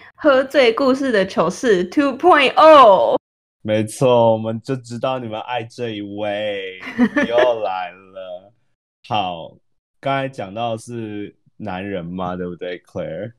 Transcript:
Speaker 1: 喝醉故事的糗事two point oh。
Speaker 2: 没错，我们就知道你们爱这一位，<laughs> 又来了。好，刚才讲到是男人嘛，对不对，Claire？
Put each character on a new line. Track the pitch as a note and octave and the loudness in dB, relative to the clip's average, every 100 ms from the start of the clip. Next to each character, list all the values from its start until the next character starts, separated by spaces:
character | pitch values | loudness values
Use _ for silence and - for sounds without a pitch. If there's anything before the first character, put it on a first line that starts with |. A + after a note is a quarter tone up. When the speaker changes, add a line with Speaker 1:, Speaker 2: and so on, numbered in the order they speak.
| - - | -20 -2
Speaker 1:
喝 | D#4 C4 | 2 2
醉 | C4+ D4+ B3 | 2 2 2
故 | A3+ C4+ | 4 0
事 | C4 C#4 | 0 0
的 | G#3+ F#3+ | 0 0
糗 | - E3+ | 0 -2
事 | F#3 B3+ F#3 | 0 0 0
two | F3+ - C#4+ B3+ | 0 -2 -2 2
point | F4 D4+ C4 - | 4 6 4 6
oh。 | D#4 D4+ A#3 F#3 A2+ - _ _ _ _ | 8 10 10 8 4 0 _ _ _ _
Speaker 2:
没 | G#2+ G#2+ | -2 -2
错， | G#2+ - C3 A#2+ A#2 | -2 0 4 4 4
我 | A2 | 2
们 | A2 A2+ | -2 -8
就 | - C3 | -6 -8
知 | A#2 A#2 | -8 -6
道 | C3 C3 | -6 -6
你 | A#2 | -8
们 | G#2+ | -10
爱 | - B2 | -8 -8
这 | A2+ - A#2 | -8 -10 -10
一 | G#2+ | -8
位， | G2+ G2+ G#2 G2+ G#2+ G2 F#2+ F#2 - A3+ | -10 -8 -6 -6 -6 -8 -10 -14 -10 -2
<laughs> | A#3 - C#4+ | -2 -2 0
又 | A#2+ B2 A2+ | 2 2 0
来 | G2+ F#2 F2+ | -4 -6 -8
了。 | F#2 F#2+ F#2+ F#2 F2+ G2+ _ _ _ _ _ - | -12 -20 -18 -16 -16 -18 _ _ _ _ _ -6
好， | A2 F#2 E2+ D2+ _ _ _ _ _ | -4 -4 -6 -14 _ _ _ _ _
刚 | C3+ C3+ | -6 -4
才 | C3+ | -6
讲 | C3 G2 | -8 -10
到 | G#2 A#2 A2 | -8 -6 -8
是 | - A#2 G#2+ G#2 G2+ - _ - | -10 -12 -10 -10 -12 -16 _ -14
男 | G#2+ F#2 G2+ | -10 -8 -8
人 | F#2+ E2+ | -8 -8
嘛， | F2+ F2+ F2+ | -8 -6 -6
对 | F2+ | -8
不 | E2+ | -10
对， | F2+ F2+ | -12 -12
Claire？ | _ F#2+ D#2+ E2 A#2 | _ -12 -10 -10 -12